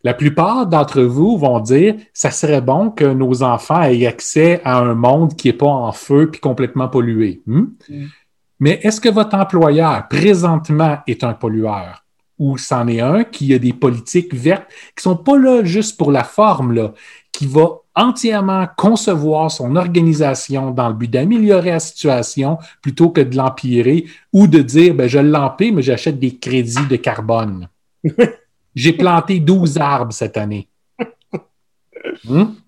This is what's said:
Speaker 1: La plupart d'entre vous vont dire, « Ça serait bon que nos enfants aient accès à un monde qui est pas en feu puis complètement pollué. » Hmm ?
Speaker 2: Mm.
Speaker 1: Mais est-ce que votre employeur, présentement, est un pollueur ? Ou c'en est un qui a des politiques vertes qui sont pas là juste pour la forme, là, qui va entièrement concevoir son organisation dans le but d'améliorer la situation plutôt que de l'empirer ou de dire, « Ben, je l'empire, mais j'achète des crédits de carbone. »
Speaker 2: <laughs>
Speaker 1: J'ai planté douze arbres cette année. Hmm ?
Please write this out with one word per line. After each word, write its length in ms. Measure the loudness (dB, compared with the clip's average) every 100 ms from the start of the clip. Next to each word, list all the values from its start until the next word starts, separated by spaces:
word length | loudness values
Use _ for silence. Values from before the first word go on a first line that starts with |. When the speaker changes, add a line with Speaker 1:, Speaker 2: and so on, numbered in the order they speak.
Speaker 1:
La 100 | -4
plupart 540 | 0 0 2 0 0 0
d'entre 340 | 0 2 2
vous 380 | 0 2 0 2
vont 220 | 0 0
dire, « 340 | 0 2 2 0 -12
Ça 180 | -2 -2
serait 300 | 0 0 0
bon 300 | 2 0 0
que 140 | 0 0
nos 360 | 2 0 0
enfants 400 | 0 0 0 0
aient 220 | 2 2 0
accès 540 | -2 -4 2 2 2
à 140 | 0 0
un 160 | 0
monde 400 | 2 2 2 0
qui 140 | 0 -2
est 60 |
pas 120 | 2 0
en 260 | 0 -6
feu 360 | -8 0 2 2
puis 100 | 0
complètement 460 | -6 -4 -4 -4 -2
pollué. » 540 | -2 -2 -2 -2 -4 -2
Hmm ? 220 | -2 -2 -6 _
Speaker 2:
Mm. 160 | -16 -16 _ _ _ _ _
Speaker 1:
Mais 200 | 0 2
est-ce 180 | -2 0
que 80 | 0
votre 260 | 0 0
employeur, 720 | 0 0 2 2 2 0 -2 -4
présentement, 880 | 0 2 4 2 -2 0 0 0 0 -6
est 180 | -4
un 80 | -4
pollueur ? 720 | -4 -4 -2 -4 -6 -10 -20 _ _ _ -4
Ou 200 | -4 -4
c'en 280 | -4 -2 0
est 120 | -2
un 240 | 0 0
qui 300 | -2 -4 0
a 40 | 2
des 140 | 2
politiques 640 | 0 -2 -2 -2 -4 -4
vertes 320 | -4 -2 -2 -6 -20 -20 -6
qui 60 |
sont 120 | -4 -2
pas 220 | 2 4
là 260 | 4 2
juste 320 | 0 -2 -4 -2
pour 160 | 0
la 120 | 0
forme, 480 | -2 0 2 2 0
là, 200 | -2 -4 -10 -20 -20 _
qui 140 | -8 0
va 340 | 2 2 0 _
entièrement 720 | 0 0 0 -2 -2 -2 -2 -4 0
concevoir 720 | 0 0 0 -2 0 0 -2
son 240 | -4 -2 -2
organisation 960 | 0 2 2 2 0 -2 -6 -6 -4
dans 160 | -4 -4
le 60 |
but 160 | -4 -4
d'améliorer 600 | -2 0 0 2 2 2
la 100 | -4
situation 800 | -6 -4 -2 -2 -4 -4 -4 -4 -10 _
plutôt 260 | -10 2 2
que 120 | 4
de 140 | 0 0
l'empirer 680 | -2 -4 -2 0 2 0 -2 -20 _
ou 140 | 4 6
de 100 | 6
dire, « 320 | 4 4 4 4
Ben, 100 | 0
je 100 | 2
l'empire, 520 | 2 2 -2 -2 0
mais 100 | 0
j'achète 360 | 0 -2 -4 -4
des 180 | -6 -6
crédits 500 | -4 -2 -2 -4 -2
de 60 | -2
carbone. » 760 | -2 -6 -2 -2 -2 -8 -14 _ _ _
Speaker 2:
<laughs> 80 | -8 0 0 -2 _ _ _ -2
Speaker 1:
J'ai 160 | 0
planté 460 | 2 2 2 0 0
douze 400 | 2 2 2 -2
arbres 340 | -2 -2 -4
cette 240 | -6 -6 -6
année. 320 | -6 -8 -12 _ _ -14 -14 _ _ -14 _ _ _ _ _ -16 -14 -14
Hmm ? 220 | -2 0 0 -4